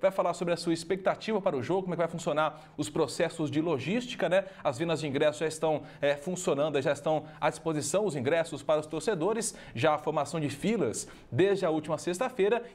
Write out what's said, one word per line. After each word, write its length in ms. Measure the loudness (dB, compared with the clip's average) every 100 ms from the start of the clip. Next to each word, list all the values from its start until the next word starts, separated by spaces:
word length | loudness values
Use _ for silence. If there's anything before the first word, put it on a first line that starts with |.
vai 100 | 0
falar 220 | 2 0
sobre 200 | 0 0
a 40 | 0
sua 160 | 0
expectativa 640 | -2 -2 -2 0 -2 -2 0
para 160 | 0 0
o 80 |
jogo, 200 | 0 0
como 100 | 0
é 20 | -2
que 60 |
vai 60 | -2
funcionar 640 | -2 -2 0 0 -2 -12 -8
os 140 | -4
processos 600 | 0 0 2 -2 0 0
de 120 | 0
logística, 640 | 2 0 0 -2 -2 -2 2
né? 160 | 2 0 -2
As 160 | -2 0
vendas 220 | 0 0
de 80 | -2
ingressos 320 | 2 2 2
já 80 | -2
estão, 360 | 0 0 0 -4 -2
é, 160 | 0 2
funcionando, 640 | -2 -2 0 2 2 2
já 100 | 0
estão 320 | 0 0 0 -2 -2
à 100 | -2
disposição, 560 | 0 -2 -2 0 0 0
os 80 |
ingressos 480 | 0 2 2 2 -4
para 200 | 0 0
os 40 | 0
torcedores, 720 | -4 -2 0 0 0 -2 -6 -10
já 220 | 0 2 2
a 20 |
formação 400 | 0 0 -2 -2
de 120 | -2
filas 580 | -2 0 2 0 -2 -8 -14 -6
desde 340 | 2 4 4 2
a 40 |
última 280 | 0 -2 -4
sexta-feira 640 | -2 -2 -2 2 2 2 -2